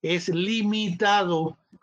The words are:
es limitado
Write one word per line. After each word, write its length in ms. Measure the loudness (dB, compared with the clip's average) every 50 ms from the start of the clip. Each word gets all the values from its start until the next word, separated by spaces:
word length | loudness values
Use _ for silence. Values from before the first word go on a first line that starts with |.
es 280 | 0 0 -2 -2 0 -2
limitado 1300 | 0 0 0 0 0 0 0 0 0 0 -2 -2 -2 0 2 4 4 4 2 2 0 0 0 -2 -6 _ _ _ -20 -10